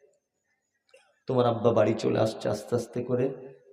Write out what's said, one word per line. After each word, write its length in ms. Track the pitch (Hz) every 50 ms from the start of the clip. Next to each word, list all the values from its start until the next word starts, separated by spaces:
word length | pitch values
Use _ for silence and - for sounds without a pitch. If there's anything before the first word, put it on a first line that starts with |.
| _ _ _ _ _ _ _ _ _ _ _ _ _ _ _ _ _ _ _ _ _ _ _ _ _
তোমার 200 | - 131 123 120
আব্বা 260 | 120 113 110 - 120 107
বাড়ি 220 | 110 107 113 110 -
চলে 220 | - - - 110
আসছে 280 | 110 113 - - - -
আস্তে 280 | - - - - -
আস্তে 260 | 120 113 - - 123 123
করে। 260 | 127 127 123 123 139 135 - - - - - _ _